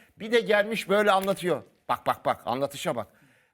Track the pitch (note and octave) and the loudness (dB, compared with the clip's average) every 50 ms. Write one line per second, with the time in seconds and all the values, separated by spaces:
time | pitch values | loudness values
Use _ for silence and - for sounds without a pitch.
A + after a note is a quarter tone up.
0 | _ _ _ - G3 A3 A3+ A#3 A3 F3+ G#3+ G#3 G3+ G#3+ A3+ G3+ - - F#3+ G#3 | _ _ _ -14 -4 0 2 2 2 4 2 2 2 0 -4 -6 -2 0 2 4
1 | G#3+ G#3 G3 F#3+ F#3+ G3 F#3+ - - F3+ D#3+ B2 G#2+ - _ _ _ - B2+ - | 4 4 4 4 2 0 -2 -2 -2 -2 -2 -2 -4 -10 _ _ _ -4 -4 -2
2 | - - B2 - - C#3+ A#2+ - - - A#2 C3 C#3 C3+ - C#3 - F3 C#3+ A#2 | 0 -2 -2 0 -2 -2 -2 -2 -4 -4 -4 -2 -4 -4 -6 -6 -6 -4 -4 -4
3 | G#2 - _ _ _ _ _ _ _ _ | -8 -10 _ _ _ _ _ _ _ _